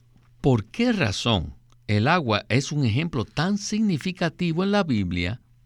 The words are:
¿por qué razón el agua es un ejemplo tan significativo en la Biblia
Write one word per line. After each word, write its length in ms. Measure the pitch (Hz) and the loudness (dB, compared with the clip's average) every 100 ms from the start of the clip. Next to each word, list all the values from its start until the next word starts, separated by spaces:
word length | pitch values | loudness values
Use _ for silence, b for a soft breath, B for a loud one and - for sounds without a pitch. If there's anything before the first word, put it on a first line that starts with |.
| _ - _ - | _ -20 _ -2
¿por 240 | 147 120 - | 2 2 0
qué 260 | - 240 | -2 0
razón 640 | 214 120 92 120 107 78 - _ - - | 2 0 -2 0 0 0 -10 _ -20 -2
el 200 | 104 117 | 0 2
agua 380 | 180 127 104 - | 2 2 0 2
es 240 | 120 139 | -2 0
un 140 | 151 127 | 0 0
ejemplo 400 | 107 170 139 101 | 0 -2 -4 -4
tan 320 | - 170 202 | -2 -2 -2
significativo 1080 | - 214 220 156 185 180 175 - 175 160 | -2 -2 0 0 -4 -4 -4 -2 -2 0
en 80 | 196 | 0
la 140 | 202 180 | 0 2
Biblia 560 | 113 92 90 87 117 - _ | 0 0 0 -2 -4 -12 _